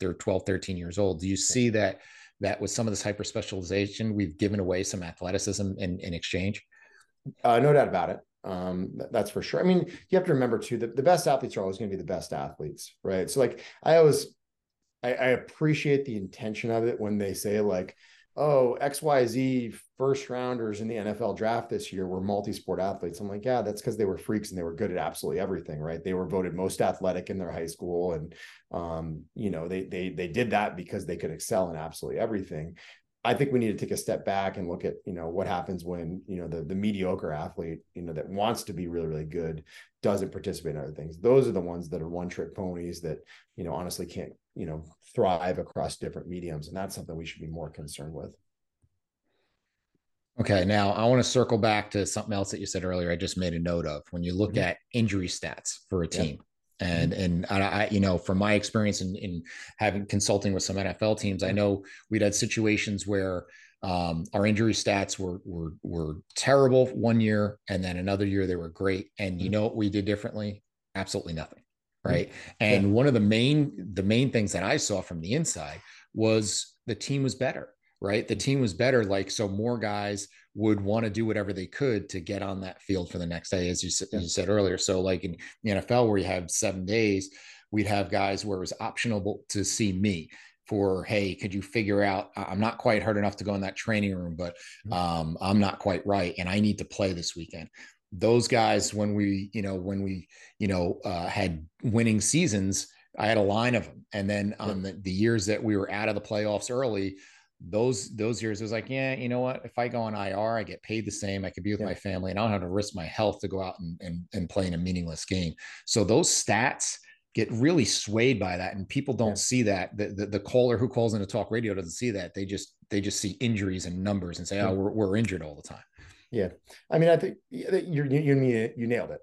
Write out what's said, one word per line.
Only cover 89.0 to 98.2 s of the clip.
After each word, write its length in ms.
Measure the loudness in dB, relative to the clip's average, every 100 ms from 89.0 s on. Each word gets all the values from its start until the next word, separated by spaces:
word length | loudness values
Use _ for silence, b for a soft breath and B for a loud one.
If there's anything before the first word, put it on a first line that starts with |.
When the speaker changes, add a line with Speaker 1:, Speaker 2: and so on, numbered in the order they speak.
| -2 0 -2 -4 -4
Speaker 1:
to 140 | -2
see 280 | -2 2 2
me 380 | 2 2 0 -4 B B B -4
for, 380 | 0 2 2
"Hey, 300 | 0 0 0
could 180 | -2 -4
you 80 | -4
figure 420 | -2 -2 2 2
out, 280 | 2 2 -2 -8
I, 80 |
I'm 140 | -4 0
not 200 | 0 2
quite 240 | 2 4
hurt 160 | 2 2
enough 180 | 0 -2
to 80 |
go 100 | -2
in 60 | -2
that 160 | -2 -4
training 380 | 0 2 2
room, 200 | 0 -4
but, 220 | -6 -6 -8 B B -4
Speaker 2:
Mm-hmm. 60 |
Speaker 1:
um, 420 | -2 0 0 -2 -2
I'm 180 | 2 4
not 180 | 4 2
quite 280 | 0 0 2
right, 280 | 2 0 -2
and 100 | -2
I 100 | 2
need 180 | 2 2
to 80 | -4
play 260 | -2 -2
this 240 | -2 -6 -8
weekend." 320 | -10 -12 -14 B B B _
Those 380 | 0